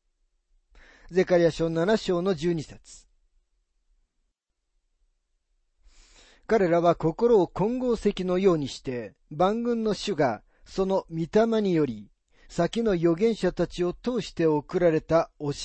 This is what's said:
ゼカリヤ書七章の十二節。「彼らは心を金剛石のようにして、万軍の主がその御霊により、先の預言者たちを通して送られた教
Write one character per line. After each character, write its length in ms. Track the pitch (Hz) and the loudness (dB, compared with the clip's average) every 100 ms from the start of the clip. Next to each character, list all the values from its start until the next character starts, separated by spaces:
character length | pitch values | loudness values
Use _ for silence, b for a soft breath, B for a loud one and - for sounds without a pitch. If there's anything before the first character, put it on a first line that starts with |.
| _ _ _ _ _ _ _ b b b b | _ _ _ _ _ _ _ b b b b
ゼ 120 | 175 | -2
カ 140 | 180 175 | 2 4
リ 60 | |
ヤ 80 | 170 | 4
書 180 | - 165 | 2 -2
七 280 | 165 180 220 | 0 0 0
章 260 | - 175 | 0 -2
の 100 | 185 | 0
十 200 | 160 175 | -2 -2
二 100 | 165 | -4
節。 420 | - 98 - - _ _ _ _ _ _ _ _ _ _ _ _ _ _ _ _ _ _ _ _ _ _ _ _ _ _ _ _ _ b b b b b - | -6 -16 -20 -20 _ _ _ _ _ _ _ _ _ _ _ _ _ _ _ _ _ _ _ _ _ _ _ _ _ _ _ _ _ b b b b b -2
「彼 200 | 220 180 | 0 2
ら 140 | 170 | 4
は 140 | 170 160 | 2 2
心 460 | 160 160 233 220 | -2 0 4 4
を 60 | 165 | 2
金 300 | - 202 254 | 0 -4 -2
剛 160 | 254 | -2
石 320 | 226 208 196 180 | -2 -2 -2 -2
の 140 | 180 | 2
よ 140 | 196 | 2
う 40 | 165 | 2
に 120 | 135 | -2
し 120 | - | -8
て、 320 | 135 123 104 - _ | -10 -10 -10 -16 _
万 320 | 151 185 226 | -2 0 0
軍 220 | 240 233 | -2 -2
の 100 | 220 | -2
主 220 | 196 - 147 | -4 -4 -2
が 260 | 151 104 - _ - | 0 -2 -10 _ -10
そ 220 | - 190 | -4 -2
の 180 | 190 - | -2 -4
御 160 | 160 165 | -6 0
霊 300 | 214 226 220 | 2 2 2
に 140 | 202 165 | 2 2
よ 100 | 139 | 0
り、 240 | 107 101 _ _ b b | -2 -14 _ _ b b
先 360 | - 170 226 | -4 -2 0
の 80 | 226 | -2
預 240 | 175 170 165 | 0 0 2
言 200 | 226 214 | 0 0
者 160 | 185 | -2
た 160 | - 170 | -2 -4
ち 160 | - | -2
を 80 | 175 | -4
通 300 | - 240 247 | -4 -6 -6
し 100 | - | -6
て 140 | - 160 | 0 2
送 340 | 151 - 180 | 2 -2 0
ら 120 | 175 | 2
れ 100 | 156 | 2
た 300 | - 165 - _ | 2 0 0 _
教 120 | 143 139 | -8 -6